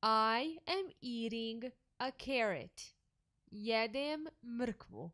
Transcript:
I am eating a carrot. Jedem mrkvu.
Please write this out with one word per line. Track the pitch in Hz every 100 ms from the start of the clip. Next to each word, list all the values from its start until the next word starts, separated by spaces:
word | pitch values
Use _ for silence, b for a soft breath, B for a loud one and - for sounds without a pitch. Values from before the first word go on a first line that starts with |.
I | 220 220 220 226 294 320 -
am | 370 381 -
eating | 247 233 226 226 226 226 247 254 _ _
a | 254
carrot. | 262 - 262 220 165 - - - _ _ _ _ _ _
Jedem | 202 208 226 226 233 285 311 311 - 240
mrkvu. | 233 247 214 - 196 165